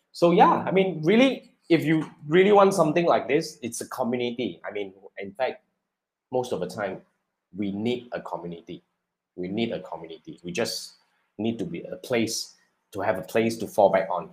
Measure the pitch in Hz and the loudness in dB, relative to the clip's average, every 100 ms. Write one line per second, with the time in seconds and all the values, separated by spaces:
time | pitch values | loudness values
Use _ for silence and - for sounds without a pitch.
0 | _ - 170 175 - - - 180 190 156 | _ 0 4 6 6 4 2 0 0 0
1 | 151 220 269 233 - _ - 160 139 160 | 2 4 4 2 -8 _ 2 2 4 0
2 | 147 - 143 165 196 202 196 180 156 170 | 0 -10 0 4 8 8 6 6 2 2
3 | 170 117 - 143 160 - 120 - - - | 2 2 2 0 0 -8 -10 -8 -10 -6
4 | 120 127 120 117 113 85 92 101 98 98 | -4 -2 -4 -4 -6 -8 -10 -8 -8 -12
5 | 98 - 98 98 127 - _ _ _ _ | -20 -14 -14 -6 -6 -6 _ _ _ _
6 | _ _ _ 127 123 92 90 113 101 90 | _ _ _ -4 -4 -4 -6 -6 -6 -8
7 | - _ _ _ _ 90 101 101 110 123 | -14 _ _ _ _ -8 -6 -4 -4 -4
8 | - 87 - 85 87 85 - 85 _ _ | -6 -10 -8 -10 -10 -12 -14 -18 _ _
9 | _ _ _ - 90 104 117 90 - 85 | _ _ _ -12 -8 -4 -4 -6 -10 -14
10 | 82 82 - 73 87 87 113 - - - | -14 -18 -18 -16 -10 -6 -6 -6 -12 -20
11 | _ _ _ - 110 117 90 170 - - | _ _ _ -8 -6 -6 -8 -10 -12 -14
12 | - 120 110 - - _ _ _ _ 98 | -4 -2 -2 -4 -10 _ _ _ _ -6
13 | 101 92 - 120 113 113 98 - 98 95 | -4 -4 -2 -2 0 -2 -4 2 4 4
14 | 92 87 85 | 0 -6 -8